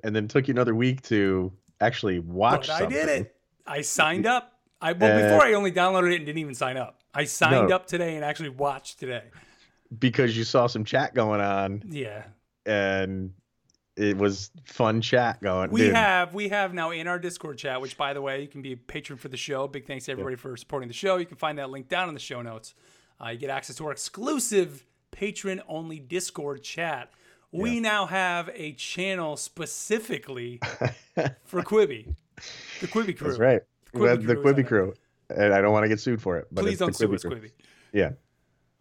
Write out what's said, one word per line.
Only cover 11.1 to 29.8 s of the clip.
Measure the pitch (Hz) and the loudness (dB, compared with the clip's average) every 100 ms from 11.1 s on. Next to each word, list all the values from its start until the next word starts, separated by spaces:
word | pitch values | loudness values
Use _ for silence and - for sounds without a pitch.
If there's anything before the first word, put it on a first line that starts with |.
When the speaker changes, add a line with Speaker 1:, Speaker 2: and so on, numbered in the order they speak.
Speaker 1:
going | 127 107 104 | 2 2 2
on. | 101 98 98 104 196 | 0 0 -2 -4 -10
Speaker 2:
Yeah. | 147 113 104 101 - _ _ 104 | -10 -10 -10 -16 -20 _ _ -2
Speaker 1:
And | 104 98 95 95 95 92 92 _ _ _ _ _ - | 0 2 0 -2 -4 -8 -12 _ _ _ _ _ -2
it | 104 95 | 0 2
was | 101 98 - - | 0 0 -10 -18
fun | - - 110 113 | -8 0 2 2
chat | 110 123 117 - | 2 2 2 0
going. | 101 92 95 | -2 0 0
Speaker 2:
We | - | 4
Speaker 1:
Dude. | - 226 | 4 6
Speaker 2:
have, | 208 180 175 | 4 2 0
we | 190 202 | -4 -4
have | 208 190 | -2 -2
now | 180 165 | -2 -4
in | 165 170 | -4 -4
our | 180 | -4
Discord | 175 - 156 131 | -6 -8 -12 -8
chat, | 143 131 | -6 -6
which, | 131 - | -6 -4
by | 139 | -4
the | 143 | -4
way, | 139 135 | -4 -6
you | 143 | -8
can | 139 | -12
be | 135 | -12
a | 123 | -12
patron | - 151 147 135 | -12 -12 -12 -14
for | 139 | -12
the | 127 | -10
show. | - 135 139 | -6 -4 -4
Big | 135 117 | -8 -12
thanks | 135 143 | -12 -8
to | |
everybody | 131 127 123 | -8 -6 -8
Speaker 1:
Yeah. | |
Speaker 2:
for | 131 120 | -10 -14
supporting | - 139 120 | -10 -8 -8
the | |
show. | 113 196 185 | -4 0 0
You | 170 | -2
can | 143 | -6
find | 156 147 | -6 -6
that | 135 | -10
link | 135 127 | -10 -4
down | 175 180 | -4 -4
in | |
the | 143 | -6
show | - 123 | -10 -10
notes. | 120 110 - _ _ _ _ - | -10 -12 -18 _ _ _ _ -14
Uh, | 117 | -12
you | 120 | -8
get | 139 | -4
access | 135 - 123 | -4 -6 -10
to | 156 | -8
our | |
exclusive | 135 - 190 262 294 - 202 160 139 _ _ _ | -8 -10 -8 -4 -2 2 2 2 -2 _ _ _
patron-only | - 208 - 117 98 - 156 165 156 | -8 -6 -6 -6 -6 -8 -10 -10 -12
Discord | 127 175 - - 143 139 | -8 -6 -6 -8 -8 -8
chat. | - 165 170 135 123 _ _ _ _ | -10 -6 -4 -6 -8 _ _ _ _
We | 165 226 233 | -4 -2 0
Speaker 1:
Yeah. | |
Speaker 2:
now | 220 208 175 | 0 0 0
have | 190 180 175 165 | 0 0 -2 -6
a | 208 156 | -10 -12
channel | 127 - 175 190 185 160 143 | -10 -10 -6 -4 -4 -4 -6
specifically | - - 156 - | -10 -10 -10 -8